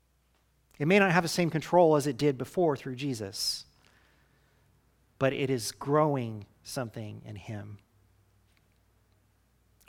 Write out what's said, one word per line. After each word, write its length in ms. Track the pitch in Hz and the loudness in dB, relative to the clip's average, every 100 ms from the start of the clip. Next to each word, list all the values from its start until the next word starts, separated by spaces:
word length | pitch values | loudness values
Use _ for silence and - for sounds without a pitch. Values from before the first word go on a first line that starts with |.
| _ _ _ _ _ _ _ - | _ _ _ _ _ _ _ -4
It 100 | 151 | 2
may 120 | 202 | 4
not 120 | 196 | 6
have 120 | 170 | 4
the 60 | 165 | 2
same 200 | - 170 | 0 0
control 460 | 156 - 175 170 151 | 0 2 6 6 6
as 100 | 143 | 2
it 120 | 117 | 0
did 200 | 147 131 | 0 0
before 380 | 131 - 170 135 | -4 0 0 0
through 200 | 139 123 | -6 -8
Jesus, 720 | 143 113 98 - - - - _ _ _ _ _ _ _ _ _ _ _ _ _ _ - | -6 -6 -8 -6 -6 -6 -10 _ _ _ _ _ _ _ _ _ _ _ _ _ _ -2
but 160 | 135 | 0
it 160 | 135 135 | 0 -2
is 220 | 131 107 | -2 -4
growing 760 | - 139 151 156 139 117 107 - _ | -8 0 2 2 0 -4 -8 -14 _
something 600 | - 139 117 117 107 107 113 | -12 -10 -8 -10 -12 -14 -16
in 100 | 104 | -16
him. 440 | - 104 104 101 _ _ _ _ _ _ _ _ _ _ _ _ _ _ _ _ _ _ _ _ | -12 -12 -12 -18 _ _ _ _ _ _ _ _ _ _ _ _ _ _ _ _ _ _ _ _